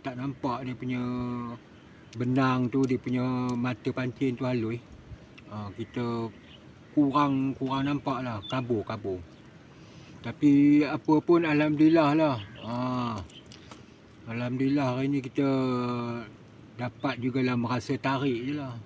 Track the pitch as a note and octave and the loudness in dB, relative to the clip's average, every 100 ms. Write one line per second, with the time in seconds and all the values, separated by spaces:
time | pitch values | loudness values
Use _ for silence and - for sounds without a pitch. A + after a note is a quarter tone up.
0 | - B2 C3+ C3 - A#2+ C3 B2 B2+ B2+ | -10 -8 -8 -6 -4 -4 -6 -8 -4 -4
1 | B2 B2 B2 B2 A#2+ A#2+ - - - - | -4 -4 -4 -6 -8 -12 -16 -20 -20 -20
2 | - A2+ B2 C3 C3 B2+ B2 C3+ C3+ B2 | -16 -6 0 2 2 2 0 0 2 0
3 | - B2+ B2+ B2+ B2+ B2 B2 B2 - B2+ | -2 -2 0 -2 -2 -2 -2 -2 -6 -4
4 | B2+ A#2+ C3+ A#2+ B2+ B2 A2 A#2+ - - | -6 -2 -2 -2 -2 -2 -2 -6 -10 -20
5 | - - - - - G#2+ G#2 F#2 A2+ - | -18 -18 -18 -20 -12 -10 -10 -10 -8 -4
6 | A#2+ A#2 A2+ - - - - - - - | -4 -2 -4 -8 -20 -20 -20 -20 -4 2
7 | C#3+ C3+ D3 C3+ C3+ B2+ C3 C3+ C#3 C#3+ | 4 4 2 2 0 -2 -2 0 0 -2
8 | C#3+ B2+ B2+ A2 - C3 A#2+ A#2 G2 A2 | -2 -4 -4 -6 -4 -6 -2 -2 -2 -6
9 | G#2 F2+ F2 - - - - - - - | -6 -6 -8 -20 -20 -20 -20 -20 -20 -20
10 | - - - - D3 C#3+ C#3+ D3 D3 D3+ | -20 -14 -12 2 4 6 8 6 4 -2
11 | - D#3 D3+ E3+ E3 D3 D3+ D3 D#3 E3 | 2 2 6 4 6 2 2 4 6 6
12 | D3 D3+ D#3 B2+ G2+ A#2 G#2+ A#2+ B2+ B2+ | 6 4 4 2 -6 -12 -8 -4 -2 -2
13 | A#2+ A2 F2 - - - - - - - | -2 -4 -8 -16 -20 -20 -20 -20 -20 -20
14 | - - A#2 A#2 B2 B2+ C3+ C#3+ C3+ B2 | -20 -20 -10 -6 -4 0 2 2 2 0
15 | C3+ C#3+ C3 - C#3 C3+ C3 B2+ B2 A#2+ | 0 -2 -2 0 2 2 2 0 -2 -2
16 | A#2+ A#2+ A2+ - - - - - B2 - | -4 -6 -10 -16 -20 -20 -20 -8 -8 -4
17 | C#3+ A#2+ B2+ B2+ B2+ B2 A#2 B2 - C3 | -6 -2 -2 0 0 0 0 -2 -2 -2
18 | C3+ C3+ C#3 A#2 B2 D3 C3+ A#2 | 0 0 0 -2 -4 -6 -8 -10